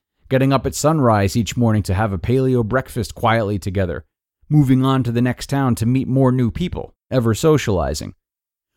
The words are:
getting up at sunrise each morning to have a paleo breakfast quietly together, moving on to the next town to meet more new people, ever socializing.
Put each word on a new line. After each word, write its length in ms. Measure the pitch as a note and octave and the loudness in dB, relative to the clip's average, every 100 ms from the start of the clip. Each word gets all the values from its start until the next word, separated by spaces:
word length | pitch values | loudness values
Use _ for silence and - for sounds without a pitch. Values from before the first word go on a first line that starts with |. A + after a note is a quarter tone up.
| _ _ - | _ _ -2
getting 240 | C3 C3+ | 0 2
up 140 | C3+ C#3 | 0 -2
at 80 | - | -2
sunrise 600 | D3 D#3 B2 G#2+ G2 B2 | 0 2 2 4 2 0
each 220 | G2+ - | -2 0
morning 260 | A#2 G#2+ | 2 2
to 120 | - F#2+ | 0 -2
have 180 | A2 | -2
a 60 | F#2+ | -2
paleo 440 | - C3 C3 B2 | -2 0 2 0
breakfast 520 | G#2+ B2+ - B2 G2 - | 0 -2 -4 -6 -8 -4
quietly 420 | A#2 A2+ G#2 G2+ | 0 0 0 -4
together, 480 | G#2+ F#2+ F2+ C2+ - _ _ _ - | -4 -4 -4 -4 -12 _ _ _ 0
moving 380 | D3+ C3 C3 C3+ | 2 4 4 2
on 180 | C3 | 0
to 80 | A#2+ | 0
the 100 | A#2 | 0
next 260 | B2 A#2+ - | 0 -2 -4
town 260 | C#3 C3+ A2+ | -2 0 0
to 100 | A#2 | 0
meet 200 | C3 - | 0 0
more 240 | C3 C3 | 2 2
new 200 | B2+ A#2 | 2 0
people, 420 | - F3+ - - _ - | -2 -6 -8 -12 _ -6
ever 240 | C3 A2+ | -2 0
socializing. 800 | G#2+ D#3+ D3+ - F#2 C#2 D#2 - - _ _ _ _ _ | 2 2 2 2 -2 -2 -6 -8 -14 _ _ _ _ _